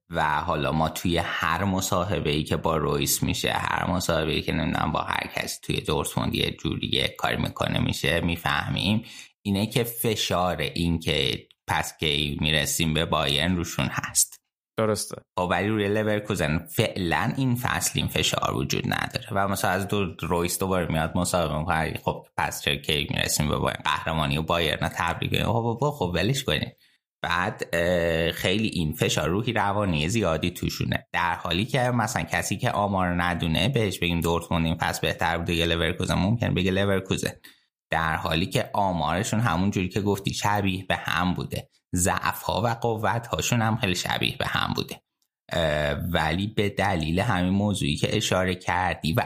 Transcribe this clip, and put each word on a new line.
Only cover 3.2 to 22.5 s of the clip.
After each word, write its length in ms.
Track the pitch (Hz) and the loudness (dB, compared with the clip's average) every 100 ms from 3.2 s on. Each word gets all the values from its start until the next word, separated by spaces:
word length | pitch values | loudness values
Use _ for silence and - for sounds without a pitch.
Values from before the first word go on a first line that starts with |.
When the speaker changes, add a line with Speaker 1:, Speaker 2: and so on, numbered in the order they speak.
Speaker 1:
می‌شه، 280 | - - 60 | 0 0 0
هر 400 | - - - 50 | 0 0 0 0
مصاحبه‌ای 500 | 90 - 82 78 78 | 0 2 2 2 0
که 120 | 80 | 0
نمی‌دونم 380 | 78 80 78 - | 0 0 0 0
با 100 | 80 | 0
هر 280 | - 50 - - | -2 -2 -4 -4
کسی 240 | - - | -6 -6
توی 180 | - - | -4 -4
دورتموند 540 | - 73 71 - 57 - | 0 0 0 -2 -2 0
یه 160 | - | 0
جوری 380 | - - - - | -2 -4 -2 -2
یه 140 | 65 65 | 0 0
کاری 300 | - - 58 | 0 -2 0
می‌کنه 420 | - - - - | -2 -2 0 2
می‌شه، 420 | - - 67 85 | 0 0 2 2
می‌فهمیم، 840 | 85 82 - 73 101 95 92 107 - - - _ | 2 0 0 0 0 0 2 0 -2 -14 -20 _
اینه 260 | 104 98 107 | -2 0 0
که 160 | 127 | 0
فشار 760 | 117 - 120 107 - 87 90 82 | -2 -2 0 0 0 2 2 0
این 380 | 71 - 85 85 | -2 0 2 2
که 480 | - 76 67 - - _ - | 2 0 0 -2 -8 _ -2
پس 300 | 80 78 - | -2 -2 -2
کی 400 | 78 73 73 71 | 0 0 0 0
می‌رسیم 520 | 76 78 71 - 80 | 2 2 2 2 2
به 120 | 78 82 | 2 2
بایرن 500 | 78 71 71 85 90 | 2 2 2 2 2
روشون 320 | 82 - 67 | 0 -2 -2
هست. 460 | - - - - - _ _ _ - | -2 -2 0 0 -2 _ _ _ -2
Speaker 2:
درسته. 360 | 110 101 - - - - | 0 0 -4 -10 -8 -2
Speaker 1:
خب 80 | 90 | 2
ولی 160 | 90 101 | 2 2
روی 200 | 110 101 | 2 2
لورکوزن 680 | 107 107 107 - 95 76 80 | 2 2 0 0 0 0 0
فعلاً 760 | - - 107 - 87 76 107 143 | 0 2 2 2 0 2 0 0
این 180 | 131 120 | 0 2
فصل 360 | 120 80 - - | 0 0 0 0
این 120 | - | 0
فشار 480 | - - - - - | 0 0 0 0 0
وجود 280 | 69 - - | -2 -2 0
نداره 400 | 50 50 - - | -2 -2 -4 -4
و 160 | 101 98 | -2 0
مثلا 240 | 98 104 | 0 0
از 160 | 92 95 | 0 0
دو 280 | 104 92 - | -2 -2 -4
رویس 380 | 82 87 87 - | -2 0 0 -2
دوباره 280 | 95 92 80 | 0 0 0
میاد 300 | 80 80 - | 0 0 0
مصاحبه 420 | 87 90 80 76 | 0 0 0 0
می‌کنه، 340 | 80 80 78 - - | 0 0 0 -4 -4
خب 220 | - - - | -6 -6 -4
پس 240 | 76 | -4